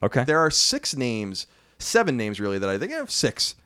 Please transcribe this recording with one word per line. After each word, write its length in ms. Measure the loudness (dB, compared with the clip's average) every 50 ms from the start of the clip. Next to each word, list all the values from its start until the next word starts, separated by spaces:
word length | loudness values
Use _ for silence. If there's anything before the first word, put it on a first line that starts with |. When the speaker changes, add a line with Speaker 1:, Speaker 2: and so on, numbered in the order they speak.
| -2
Speaker 1:
Okay. 200 | 0 2 2 2
Speaker 2:
There 140 | 4 4 4
are 120 | 4 4
six 440 | 4 2 2 2 0 -2 -4 -4 -4
names, 520 | -2 -2 -2 -2 -2 -4 -6 -8 -10 -12 -12 _ _ _ _ _ -12
seven 380 | -4 2 2 4 4 4 2
names 220 | 0 0 -2 -2 -2
really, 200 | -2 -2 0 0
that 100 | 0 0
I 80 | 0
think, 140 | 0 -2 -4
eh, 140 | -6 -8 -6
six, 480 | -4 -2 0 0 0 0 -2 -4 -4 -6 _ _